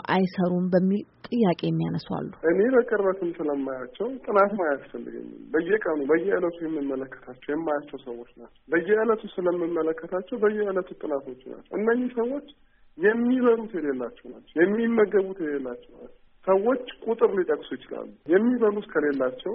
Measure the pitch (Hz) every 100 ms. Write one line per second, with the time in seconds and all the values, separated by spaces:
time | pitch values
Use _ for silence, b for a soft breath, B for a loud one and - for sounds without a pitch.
0 | - 180 185 190 180 180 180 180 190 208
1 | - _ - 240 202 165 165 160 165 165
2 | - 185 151 - 160 175 233 262 - 208
3 | 190 185 175 165 151 143 135 131 123 -
4 | 220 262 - 208 196 202 160 139 - 120
5 | 120 117 120 113 113 151 170 214 180 151
6 | 139 165 190 185 175 170 160 156 139 131
7 | 135 - - 123 - 151 165 147 147 135
8 | 127 120 120 - 120 _ - 165 175 214
9 | 226 214 208 - 175 175 165 170 160 160
10 | 165 185 214 247 208 214 202 190 180 175
11 | 156 139 135 127 123 120 - 190 220 240
12 | 247 233 240 285 - _ _ _ - -
13 | 190 233 240 254 247 226 214 175 147 131
14 | 117 - 120 113 - 151 185 214 233 233
15 | 202 202 190 190 151 143 131 120 - -
16 | 120 - _ _ - 190 220 269 - -
17 | 220 226 226 190 160 147 - - - 120
18 | 110 - 147 185 233 247 214 208 202 160
19 | 147 139 131 170 185